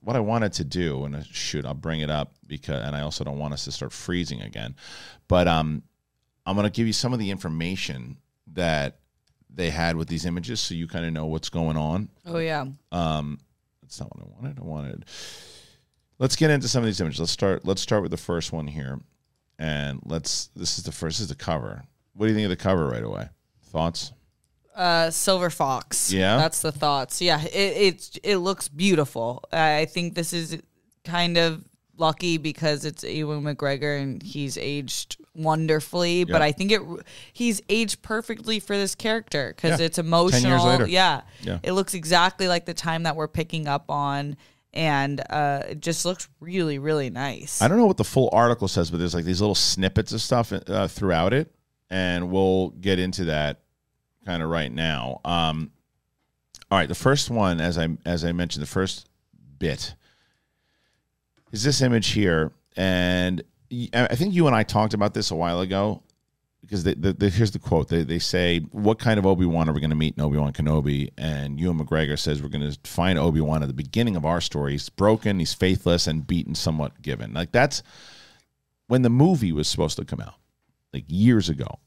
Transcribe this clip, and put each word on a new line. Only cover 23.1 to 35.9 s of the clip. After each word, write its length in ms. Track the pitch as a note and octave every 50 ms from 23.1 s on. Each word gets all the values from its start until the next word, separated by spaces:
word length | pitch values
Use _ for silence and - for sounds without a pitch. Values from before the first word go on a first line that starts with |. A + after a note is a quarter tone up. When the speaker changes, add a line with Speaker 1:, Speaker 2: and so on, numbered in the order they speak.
| G1+ G1+ A1 C2+ - _ _ _ _ _ _
Speaker 1:
Thoughts? 480 | _ - E2 D#2+ E2+ E2 - - - - _ _ _ _ _ _ _ _ _ _ _ _
Speaker 2:
Uh, 380 | G#3+ F#3 F3 E3+ E3 E3 E3
Silver 380 | E3 - - - F#3+ F#3 F3 F3
Fox. 640 | D#3+ - D#3 C3+ C3 A#2+ - _ - - - - F#2+
Speaker 1:
Yeah? 240 | F#2+ F#2 F#2+ G#2+ A#2+
Speaker 2:
That's 240 | D3+ D#3+ - -
the 100 | - D#3
thoughts. 500 | D3 D3 D3 D3 C#3+ C#3 C3 - - -
Yeah, 200 | F3 F3 E3 D3 D3+
it, 100 | E3+ -
it, 680 | F3+ G3 G3 D#3 D#3+ G#3 F#3+ E3+ - - - - - -
it 140 | - G#3 F#3+
looks 320 | F3 F#3 G3 F#3+ - -
beautiful. 720 | C#3+ C#3+ F3+ G3+ F#3+ D3+ D3+ C3 - A#2+ A2+ A#2 B2 B2+ - -
I 340 | - D#3+ D#3+ D#3 D3+ D3+ D#3+
think 300 | D#3 - F3+ F3 F3 E3+
this 160 | F3 E3+ E3
is 260 | - E3+ E3 D#3 D#3 D#3+ - _ _ _ _ _ _ _ _
kind 340 | - E3+ F3 F3 E3+ E3+ E3+
of 280 | E3+ E3 D#3+ D#3 - _ _ _ _ _ _ -
lucky 400 | E3 D#3 D3 - - F3 E3 D#3+
because 480 | C#3 D#3 D3 - E3 D#3 D3+ D3 D3
it's 180 | D#3 C#3+ - -
Ewan 400 | B1 F2 D3+ D#3 D3 D3+ D3 C#3+
McGregor 580 | D3 D3 - - C#3 C#3 C3+ C#3 D3 D3 C#3+
and 220 | C#3 C#3 B2+ - C3+
he's 340 | - - D3 C#3+ C#3 B2 -
aged 600 | - C3 C#3+ C#3+ C#3+ A#2+ - - - _ - _ D#4 _ _
wonderfully, 880 | E3 D#3 D#3 D#3+ D#3 D#3+ D#3 D#3 D#3 D3 -